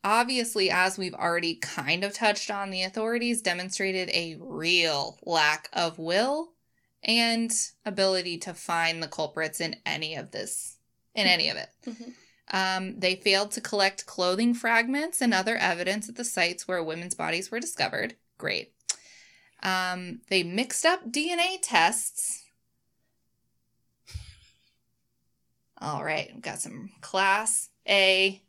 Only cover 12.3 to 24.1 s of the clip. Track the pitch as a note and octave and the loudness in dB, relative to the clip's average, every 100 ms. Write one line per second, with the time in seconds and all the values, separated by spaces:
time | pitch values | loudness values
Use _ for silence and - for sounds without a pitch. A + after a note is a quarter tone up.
12.3 | _ - F#3+ F#3+ F#3 F#3+ - F#3 F#3 G#3 | _ -6 -2 0 -2 -4 -2 -2 0 2
13.3 | G3 G#3 - - G#3 G3 G3 - - F3+ | 2 2 -4 -4 2 2 0 -12 0 0
14.3 | F#3 A#3+ A#3+ A3+ A3+ A#3 C#4 E4 - A#3+ | 2 2 2 2 2 2 -2 -2 0 2
15.3 | F#3+ G3 A3+ F#3 E3+ F3+ G#3 G#3 A#3+ A#3+ | 4 2 2 2 2 0 -2 -6 -8 -6
16.3 | - E3+ F3 - F3+ D#3+ D#3+ F3+ - D#3+ | 0 0 0 -4 -2 -2 -4 -6 -4 -2
17.3 | E3+ F#3+ A#3 - - - - - - _ | -2 -4 -6 -6 -2 -2 -2 -6 -8 _
18.3 | _ - - - _ - - - - - | _ -4 -4 -8 _ -8 -8 -8 -20 -20
19.3 | - _ _ F#3+ F#3 F#3 F3+ F3+ A#3+ _ | -20 _ _ -2 0 0 -4 -8 -12 _
20.3 | F#3+ E3+ F#3+ B3+ - E4+ F#4 A3+ C4 D#4+ | 0 2 -2 -2 2 4 2 0 -2 0
21.3 | F4 F4+ F#4 - G3+ E3 A#3 - - - | 0 0 0 2 4 4 2 -6 -6 -6
22.3 | - - _ _ _ _ _ _ _ _ | -6 -12 _ _ _ _ _ _ _ _
23.3 | _ _ _ _ _ _ _ - | _ _ _ _ _ _ _ -14